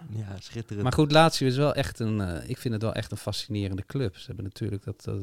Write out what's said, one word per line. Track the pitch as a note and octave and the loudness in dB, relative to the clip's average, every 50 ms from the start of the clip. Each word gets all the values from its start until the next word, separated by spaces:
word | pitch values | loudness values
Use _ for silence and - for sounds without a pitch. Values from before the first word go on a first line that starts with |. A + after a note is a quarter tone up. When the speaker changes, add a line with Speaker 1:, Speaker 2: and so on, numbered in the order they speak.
| E3+ C3+ A2 | -14 -10 -8
Speaker 1:
Ja, | A2 G#2 G2+ G2 F#2 | -8 -6 -6 -8 -12
schitterend. | - - - A#2 A2 - G#2+ G2+ | -12 -10 -10 -10 -8 -6 -4 0
Speaker 2:
Maar | A2 B2+ | 0 2
goed, | - - D3+ C#3+ | 4 4 4 8
Lazio | D3 D#3 E3 D#3+ - - C3+ | 8 8 8 8 6 4 2
is | C3 B2 | 2 4
wel | C3+ D3 C#3+ - | 4 2 2 2
echt | C#3+ C3 - - - | 2 0 -2 -2 -2
een, | A#2 G#2+ A2 G#2+ | 0 0 2 0
eh, | G2 F2 E2+ D2+ - - | 0 0 -2 -4 -4 -6
ik | B2+ - | -8 -4
vind | - B2+ A2+ | -2 -2 -2
het | G#2+ | 0
wel | A2 G#2+ - | 0 -2 -2
echt | - G#2+ - | -2 -4 -4
een | G#2+ | -6
fascinerende | - - G#2+ G2+ - - - G#2+ G#2 G2+ F#2+ G2 F#2+ - | -6 -4 -4 -4 -4 -4 -2 -2 -2 0 0 -2 -4 -6
club. | - - C#3 C3 F#2+ - | -4 -4 -2 -2 -2 -4
Ze | - - | -8 -14
hebben | - - - G2+ | -12 -10 -8 -8
natuurlijk | G2 - - A2 G#2+ G2+ F#2+ - | -8 -6 -4 -4 -4 -4 -4 -6
dat, | - G2+ - - | -8 -10 -8 -8
dat | A2 G#2 G2+ | -6 -6 -4